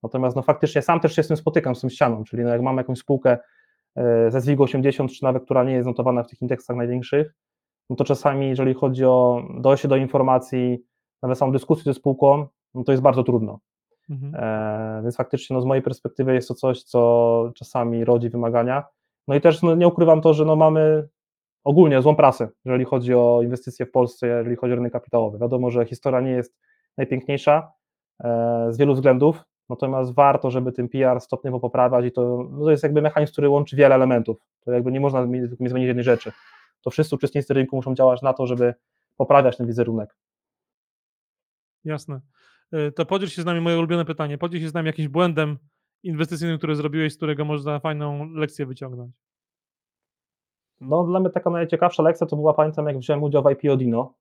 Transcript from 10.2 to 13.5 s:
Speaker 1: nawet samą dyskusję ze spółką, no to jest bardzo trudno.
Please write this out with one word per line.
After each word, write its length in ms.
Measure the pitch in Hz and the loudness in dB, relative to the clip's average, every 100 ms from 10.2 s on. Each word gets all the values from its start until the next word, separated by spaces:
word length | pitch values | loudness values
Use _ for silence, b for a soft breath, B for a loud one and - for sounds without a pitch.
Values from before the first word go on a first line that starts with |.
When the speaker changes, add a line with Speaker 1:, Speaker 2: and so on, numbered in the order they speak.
| 131 127 127 127 123 120 _ _ _ _ | 2 2 0 -2 -2 -2 _ _ _ _
Speaker 1:
nawet 160 | 127 127 | -6 -2
samą 140 | 135 | 0
dyskusję 320 | 131 - 147 | 0 0 -2
ze 100 | 147 | 0
spółką, 540 | 131 - 131 139 143 143 _ _ | -2 -2 2 4 4 0 _ _
no 100 | 127 | -10
to 80 | 120 | 0
jest 120 | 135 | 2
bardzo 200 | 135 127 | 4 2
trudno. 360 | 131 123 107 | 0 0 -2